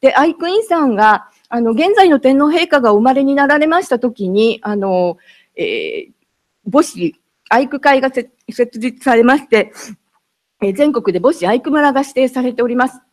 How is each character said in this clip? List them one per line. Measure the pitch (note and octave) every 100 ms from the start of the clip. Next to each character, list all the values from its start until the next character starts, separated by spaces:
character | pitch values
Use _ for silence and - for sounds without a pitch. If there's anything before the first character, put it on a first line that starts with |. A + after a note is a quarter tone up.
で、 | C4
愛 | - D4+
育 | E4 E4
委 | G4
員 |
さ | A4 E4+
ん | C#4+
が、 | G#3 G#3+ G#3+ - _ _
あ | A#3+
の、 | A#3
現 | A3 E4 G#4
在 | F#4+
の | C#4+
天 | B3+ C4+
皇 | D4
陛 | E4 E4+
下 | D4
が | A#3+
お | G#3
生 |
ま | A#3+
れ | C4
に | C4+
な | C#4 C#4
ら | D4
れ | D#4
ま | E4
し | F#4
た | B3
時 | B3 - G3
に、 | G3 A3+ A3+
あ | G#3+ G#3
の、 | G3 F#3 F3+ F3 _ _ _ -
え | G2 G#2+ D#2 C#2 -
ー、 | _ _ _ _ _ -
母 | C4
子 | E4+ - F3 - _ _ _
愛 | A3+
育 | C#4 C#4+
会 | C#4+ C4+
が | C4+
せ-、 | C4 B3 _ -
設 | A3+ A#3+ A3+
立 | A#3+ B3
さ | -
れ | A#3
ま | A#3+ C#4
し | -
て、 | A3 - - - G#3 _ _ _ _ _ _
え | G3+
ー、 | F#3+
全 | D4
国 | B3 G#3
で | F3+
母 | G3+
子 | E3+ F3
愛 | A#3
育 | C4+
村 | D4 D4
が | C4
指 | C#4+
定 | - C4
さ | C4
れ | B3
て | B3+
お | B3
り |
ま | A#3+ C4
す。 | - _